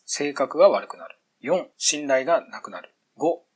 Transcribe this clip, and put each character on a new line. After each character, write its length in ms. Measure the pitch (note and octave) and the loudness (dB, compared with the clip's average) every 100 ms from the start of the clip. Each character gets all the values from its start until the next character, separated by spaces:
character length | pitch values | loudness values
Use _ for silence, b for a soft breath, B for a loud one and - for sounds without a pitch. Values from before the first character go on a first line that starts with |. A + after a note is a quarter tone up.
| - | -8
性 280 | - D3 | -4 -4
格 240 | C#3+ C3 D3+ | -2 -2 6
が 120 | F#3+ | 6
悪 180 | A2 - | 6 -2
く 100 | - | -12
な 100 | - | -18
る。 120 | - _ _ | -20 _ _
四、 300 | B2 F3+ - _ | -2 -2 -2 _
信 300 | - D3 C#3+ | -2 -2 0
頼 180 | C3 C3+ | 0 2
が 160 | E3+ - | 0 -2
な 140 | - | -14
く 100 | - | -14
な 80 | F#2+ | -16
る。 140 | - _ _ - | -18 _ _ -4
五、 280 | D3 E3+ _ | -2 -2 _